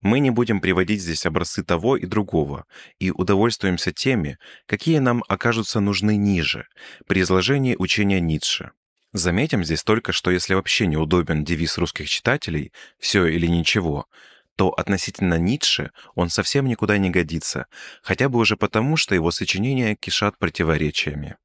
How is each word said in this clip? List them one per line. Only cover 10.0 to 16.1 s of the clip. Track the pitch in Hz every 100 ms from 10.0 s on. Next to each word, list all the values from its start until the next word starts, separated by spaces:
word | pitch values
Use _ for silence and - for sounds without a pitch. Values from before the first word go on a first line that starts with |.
| -
что | 92 -
если | 90 -
вообще | 95 - - 101
неудобен | 76 78 90 82 80
девиз | 73 82 80 -
русских | 85 - 80
читателей | - - 139 - 78 69 - - _
«все | - 104 85
или | 82 85
ничего», | 85 80 110 87 71 - _ - _ _ -
то | 92
относительно | - 90 95 - - 92 82
Ницше | 85 135 - - 71 - -